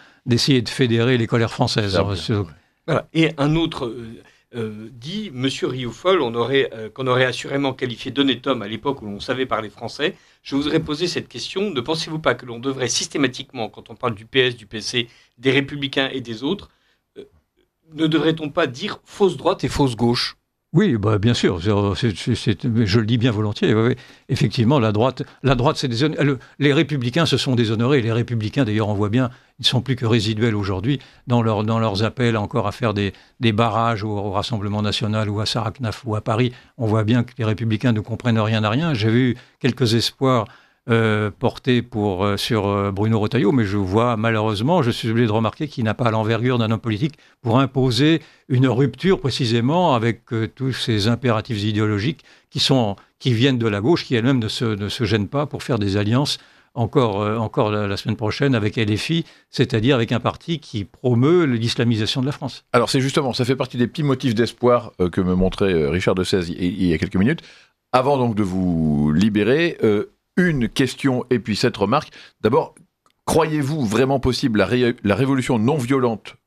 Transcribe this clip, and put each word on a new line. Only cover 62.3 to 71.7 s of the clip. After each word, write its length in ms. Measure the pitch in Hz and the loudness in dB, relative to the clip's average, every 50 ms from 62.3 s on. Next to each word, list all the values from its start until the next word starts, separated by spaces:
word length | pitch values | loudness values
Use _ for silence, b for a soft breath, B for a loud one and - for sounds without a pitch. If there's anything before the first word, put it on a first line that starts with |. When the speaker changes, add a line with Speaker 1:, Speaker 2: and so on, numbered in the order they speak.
Speaker 1:
France. 320 | - - 151 123 - - _ _ | -4 -6 -8 -10 -12 -12 _ _
Speaker 2:
Alors 180 | - 127 113 - | 0 0 2 2
c'est 100 | - 135 | 0 0
justement, 320 | 131 135 - 165 143 127 | 0 0 0 0 -2 0
ça 120 | 113 - 127 | -2 -2 0
fait 120 | 120 135 | 0 0
partie 200 | 131 131 120 - | -2 -2 -6 -2
des 120 | 123 123 - | -2 -2 -2
petits 160 | - - 147 | -2 -2 0
motifs 320 | 143 131 131 - 131 110 | 0 0 0 0 -2 0
d'espoir, 560 | 107 135 143 - - 120 123 120 120 110 - - - | 2 0 -2 -2 0 2 4 4 4 0 -4 -4 -2
euh, 100 | 90 90 | -2 0
que 100 | 85 98 | 0 0
me 140 | 92 90 90 | 0 2 2
montrait, 400 | 90 92 92 - - 104 98 92 | 2 2 0 0 0 0 2 2
euh, 160 | 80 76 71 | 2 2 0
Richard 240 | 76 90 - 120 95 | 0 0 0 0 0
de 80 | 92 | 0
Sèze 260 | 90 - - 95 87 85 | 0 0 0 -2 -2 -2
il, 140 | 85 - | -6 -4
il 240 | 90 90 80 - 92 | -2 -2 -2 0 0
y 60 | 87 | 2
a 60 | 80 78 | 2 0
quelques 180 | 90 - - | -2 -2 0
minutes. 260 | 92 98 123 165 170 B B B B B B B _ _ - | 2 2 2 0 -2 B B B B B B B _ _ -2
Avant 280 | - 127 127 135 147 131 | 0 2 2 2 2 2
donc 180 | 123 120 110 | 0 0 0
de 80 | 101 107 | 0 -2
vous 640 | 92 90 95 92 90 85 82 80 78 73 73 73 76 | 0 0 0 0 0 0 2 2 2 2 2 2 2
libérer, 640 | 76 78 101 113 101 104 104 110 131 156 170 170 - - | 2 4 2 4 4 2 2 2 2 2 0 -2 -2 0
euh, 300 | 117 110 104 107 101 - _ _ _ _ - - | 0 2 2 2 -2 -6 _ _ _ _ -2 0
une 300 | 180 180 156 135 117 107 | 0 2 2 0 -2 -2
question 560 | - - 135 123 - - - 139 127 123 - - | 0 0 0 0 -2 -2 -2 0 0 0 -2 -2
et 80 | 127 117 | -2 -2
puis 180 | - - 104 | 0 -2 -2
cette 220 | - - 123 | 0 0 -2